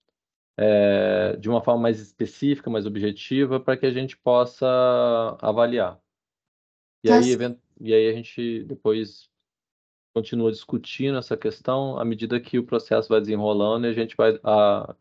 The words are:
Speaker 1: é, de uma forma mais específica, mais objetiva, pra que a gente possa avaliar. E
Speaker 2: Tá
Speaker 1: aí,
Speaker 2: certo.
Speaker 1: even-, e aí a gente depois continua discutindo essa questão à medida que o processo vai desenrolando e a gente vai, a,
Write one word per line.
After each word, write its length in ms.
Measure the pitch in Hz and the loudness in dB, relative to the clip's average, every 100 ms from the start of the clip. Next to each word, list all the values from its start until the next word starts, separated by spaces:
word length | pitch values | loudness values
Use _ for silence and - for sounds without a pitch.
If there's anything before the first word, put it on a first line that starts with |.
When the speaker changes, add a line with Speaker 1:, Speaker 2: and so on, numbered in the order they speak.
| _ _ _ _ _ - | _ _ _ _ _ 0
Speaker 1:
é, 800 | 107 104 101 98 98 98 98 - | 2 4 4 2 2 0 -2 -4
de 120 | 104 | -4
uma 140 | 117 | -2
forma 180 | - 120 | 0 0
mais 200 | 117 110 | 0 -2
específica, 680 | 104 - 110 - 139 139 - | -6 -8 -8 -4 -2 -2 -4
mais 160 | 110 | -6
objetiva, 760 | 104 104 104 101 - 131 135 131 | -4 -4 -4 -6 -4 -2 0 0
pra 200 | - 127 | -2 0
que 80 | 135 | -2
a 40 | |
gente 240 | 123 131 - | -2 -6 -4
possa 480 | - 123 123 - 127 127 127 123 120 117 113 - | 2 2 2 0 0 2 2 2 2 0 -2 -4
avaliar. 580 | 110 107 120 120 90 90 _ _ _ _ _ _ _ _ _ _ | -2 2 2 0 -4 -6 _ _ _ _ _ _ _ _ _ _
E 60 | 110 | 4
Speaker 2:
Tá 80 | 123 | 4
Speaker 1:
aí, 80 | |
Speaker 2:
certo. 80 | 123 | 4
Speaker 1:
even-, 260 | 117 123 120 _ - | 0 -4 -8 _ -12
e 140 | 110 | 2
aí 140 | 110 110 | 4 4
a 40 | |
gente 520 | 113 113 - 120 113 | 0 -8 -8 -6 -6
depois 640 | 107 135 110 110 104 - _ _ _ _ _ _ _ _ _ 113 | -10 -4 -2 -2 -4 -12 _ _ _ _ _ _ _ _ _ -8
continua 320 | 107 120 113 | -4 -2 -2
discutindo 640 | 107 - 117 - - 135 135 | -2 -6 -8 -8 -6 -4 -4
essa 200 | 123 113 | -6 -6
questão 600 | 110 - - 131 139 131 | -6 -6 -4 -4 -4 -4
à 80 | |
medida 360 | 117 110 113 120 | -6 -6 -4 -6
que 180 | 120 123 | -2 -4
o 80 | 120 | -2
processo 420 | 117 - 113 110 | -4 0 -2 2
vai 120 | 110 | 0
desenrolando 680 | 104 107 107 101 104 113 120 | 0 -2 0 0 0 0 -2
e 40 | |
a 20 | |
gente 240 | 113 113 - | -4 -4 0
vai, 220 | 113 110 | 2 2
a, 520 | - 107 104 101 - - | 2 4 4 2 -4 -14